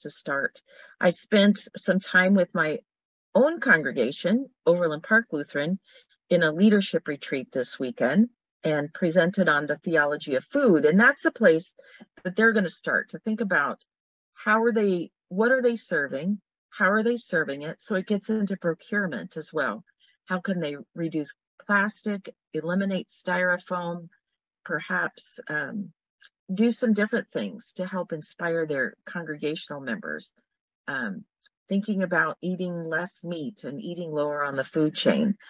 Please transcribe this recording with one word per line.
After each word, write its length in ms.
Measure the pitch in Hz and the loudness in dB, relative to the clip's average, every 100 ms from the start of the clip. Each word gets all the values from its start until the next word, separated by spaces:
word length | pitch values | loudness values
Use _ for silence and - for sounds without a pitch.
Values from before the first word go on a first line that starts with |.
to 80 | 147 | -14
start. 520 | - - 139 135 - _ - - - | -12 -6 -4 -4 -8 _ -20 -20 -2
I 100 | 180 | 0
spent 480 | - - 208 202 196 - - | 0 2 4 6 4 -4 -6
some 220 | - 190 | -2 -2
time 360 | - 185 185 | 2 2 4
with 200 | 202 175 | 4 2
my 240 | 175 156 - - _ _ _ _ | 0 -2 -4 -10 _ _ _ _
own 240 | 202 285 330 | 2 4 2
congregation, 920 | 254 160 143 123 117 - 175 233 269 _ 160 | 2 2 2 0 -2 0 0 0 -2 _ 2
Overland 360 | 175 170 151 | 4 2 -2
Park 240 | - 220 233 | 2 2 2
Lutheran, 480 | 151 143 143 151 190 _ - _ _ - | -4 -4 -4 -2 -4 _ -20 _ _ 0
in 140 | 175 | 2
a 80 | 160 | 4
leadership 560 | 156 214 202 190 165 - | 6 6 6 4 -2 -4
retreat 400 | 143 - 139 120 | -8 -6 -6 -4
this 240 | 135 123 - | -4 -4 -4
weekend 520 | 127 - 123 170 233 _ _ _ | -6 0 2 4 2 _ _ _
and 320 | 160 151 147 | -2 0 -2
presented 540 | - 175 175 170 196 165 | -2 2 4 2 2 2
on 180 | 147 147 | 2 0
the 120 | 151 | -4
theology 580 | - 160 147 147 151 131 | 0 2 2 -2 -2 -4
of 80 | |
food. 400 | - 285 262 156 | -2 2 4 6
And 160 | 151 190 | 6 6
that's 220 | 247 285 | 4 4
the 100 | 330 | 0
place 400 | - 202 160 - _ - - - _ | 4 4 4 0 _ -20 -20 -20 _
that 140 | 180 185 | -6 2
they're 160 | 226 | 4
gonna 160 | 214 175 | 4 0
start 400 | - 156 117 - | -4 -2 -2 -2
to 100 | 165 | -6
think 220 | 220 220 | -4 -4
about 400 | 202 165 139 - _ _ _ _ _ | 0 0 0 -4 _ _ _ _ _
how 280 | - 220 220 | -6 0 2
are 100 | 233 | 4
they, 380 | 220 208 180 - _ _ | 4 2 2 -4 _ _
what 220 | 185 233 | 0 2
are 120 | 262 | 4
they 140 | 240 233 | 2 0
serving? 640 | - 160 139 135 180 208 _ _ _ | -2 -2 -2 -2 -4 -4 _ _ _
How 200 | - 190 | -2 2
are 120 | 214 | 2
they 140 | 220 240 | 2 -2
serving 460 | - 170 139 139 | -2 -2 -2 -4
it? 180 | 151 - | -8 -10
So 160 | - 190 | -6 -4
it 100 | - | -2
gets 220 | 202 - | -4 -2
into 260 | 220 202 190 | -2 -2 -4
procurement 800 | 170 160 - 208 190 117 - 160 | -4 -4 -4 -4 -4 -6 -10 -12
as 160 | 147 | -8
well. 320 | 156 127 107 - _ _ _ - | -4 -4 -6 -12 _ _ _ -8
How 120 | 185 | -6
can 220 | 196 180 | -4 -4
they 160 | 151 143 - | -4 -6 -12
reduce 400 | 170 160 156 147 - _ _ - | -8 -4 -4 -6 -12 _ _ -2
plastic, 680 | 202 208 - 220 202 - - _ | 0 0 -4 -6 -6 -10 -20 _
eliminate 540 | 156 160 190 196 185 - | -8 -2 -2 0 -2 -6
styrofoam, 1000 | - - 180 185 180 - 180 170 175 170 _ _ _ _ _ | -10 -4 0 0 0 -4 -6 -6 -8 -12 _ _ _ _ _
perhaps, 720 | - 156 - 180 170 - - - - | -8 -8 -4 -4 -4 -8 -20 -18 -8
um, 440 | 151 135 208 175 _ _ _ _ _ - | -6 -6 -8 -10 _ _ _ _ _ -6
do 180 | 190 233 | 0 0
some 240 | 233 233 | 2 0
different 360 | 208 214 220 196 | 2 0 -2 -4
things 420 | 147 110 208 - | -6 -8 -10 -14
to 120 | - 185 | -10 -8
help 260 | 190 170 | -6 -8
inspire 520 | 160 - - 170 165 | -10 -12 -8 -4 -2
their 300 | 156 139 120 - | -2 -2 -4 -8
congregational 800 | - 175 156 147 151 160 - 147 | -12 -10 -8 -6 -6 -6 -10 -12
members, 500 | 131 104 78 76 - _ _ _ _ _ - | -8 -8 -6 -10 -12 _ _ _ _ _ -10
um, 380 | 135 110 85 - _ _ _ - | -6 -6 -8 -14 _ _ _ -4
thinking 340 | 196 214 196 | -2 0 -2
about 360 | 180 170 160 - | 0 0 0 -2
eating 480 | 180 180 180 175 160 | -6 -4 -4 -6 -4
less 340 | 160 180 - | -4 -6 -10
meat 420 | 170 170 131 - | -10 -8 -8 -10
and 180 | 135 143 | -12 -10
eating 300 | 175 170 165 | -10 -10 -6
lower 300 | 151 147 147 | -4 -2 -4
on 140 | 143 139 | -4 -4
the 80 | |
food 300 | 127 160 151 | -4 0 0
chain. 420 | - 135 - - - | 2 0 2 0 -2